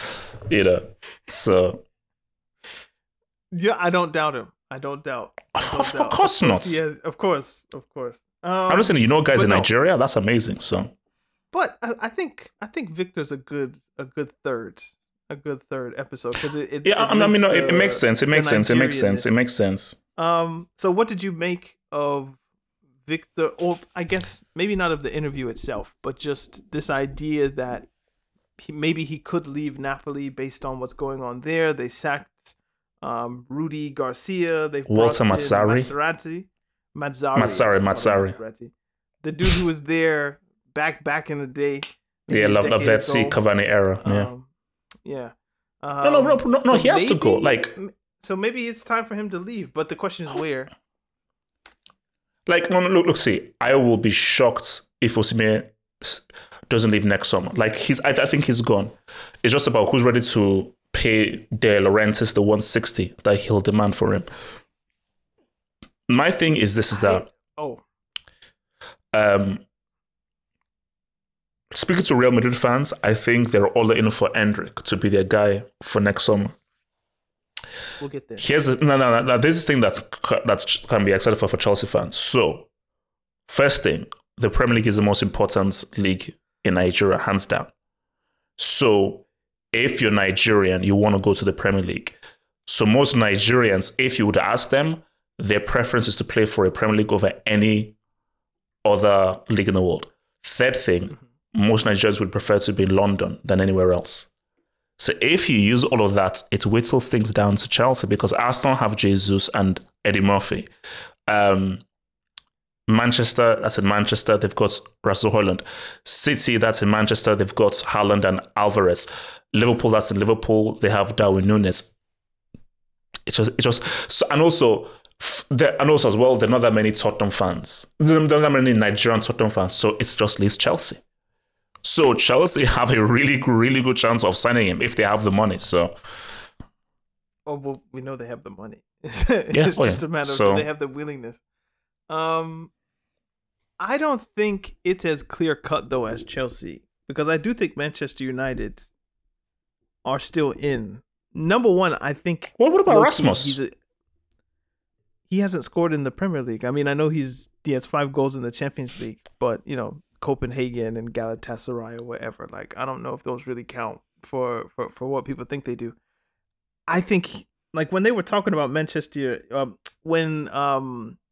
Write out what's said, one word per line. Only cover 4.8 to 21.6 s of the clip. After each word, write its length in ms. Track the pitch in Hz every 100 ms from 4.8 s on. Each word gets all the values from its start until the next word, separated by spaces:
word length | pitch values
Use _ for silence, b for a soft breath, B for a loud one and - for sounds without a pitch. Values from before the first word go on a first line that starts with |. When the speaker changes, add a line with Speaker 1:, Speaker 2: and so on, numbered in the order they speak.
| 139 143
Speaker 2:
doubt. 300 | 147 123 - - -
I 60 | -
Speaker 1:
Of, 120 | -
Speaker 2:
don't 80 | 285
Speaker 1:
of 100 | 277
Speaker 2:
doubt. 200 | - -
Speaker 1:
course 300 | - 392 -
Speaker 2:
Of 0 |
course 0 |
Speaker 1:
not. 220 | 139 95
Speaker 2:
he 120 | - 160
has, 200 | 156 147
of 180 | 160 -
course, 500 | 196 147 - - -
of 140 | 139 -
course. 280 | 143 123 - _ _
Um, 300 | 175 185 185
Speaker 1:
I'm 60 | 180
just 100 | 214
saying, 140 | 156
you 60 | 113
know, 120 | 156
guys 180 | 143 131
Speaker 2:
but 40 |
Speaker 1:
in 60 | 101
Speaker 2:
no. 80 | 92
Speaker 1:
Nigeria, 400 | 95 117 160 156
that's 180 | 131 113
amazing. 460 | 101 117 - -
So. 280 | - - 98 - _ _ _ _ _
Speaker 2:
But 260 | 349 427 -
I, 100 | 233 233
I 40 | 220
think, 420 | - 339 - - _
I 60 | 208
think 240 | 339 202
Victor's 420 | 160 185 180 143
a 40 | 139
good, 400 | - 143 131 151 _ -
a 80 | 135
good 260 | - 139 _ 139
third, 360 | 120 104 - - _ _ _ -
a 60 | 143
good 260 | 151 135
third 320 | _ 135 123 -
episode 380 | 131 131 120 -
'cause 200 | 147 147
it, 160 | 147
it, 140 | 147 160
Speaker 1:
Yeah, 160 | 208
Speaker 2:
it 60 | 220
Speaker 1:
I 40 |
mean, 80 | 214
I 40 | 208
mean, 40 |
Speaker 2:
links 80 | 208
Speaker 1:
no, 100 | 196
it, 120 | 170 135
it 20 |
Speaker 2:
the, 60 |
Speaker 1:
makes 240 | 170 196 -
sense. 240 | 120 113
It 60 | 139
Speaker 2:
the 40 |
Speaker 1:
makes 160 | 151 151
sense. 220 | 107 110
It 60 | 120
makes 200 | 131 139
sense. 280 | 101 98 117
It 60 |
Speaker 2:
Nigerianness. 40 | 113
Speaker 1:
makes 180 | 123
sense. 420 | - 98 95 - - _ -
Speaker 2:
Um, 520 | 165 170 165 165 170 -
so 120 | 190
what 200 | 185 226
did 120 | 190
you 120 | 190
make 420 | 165 175 175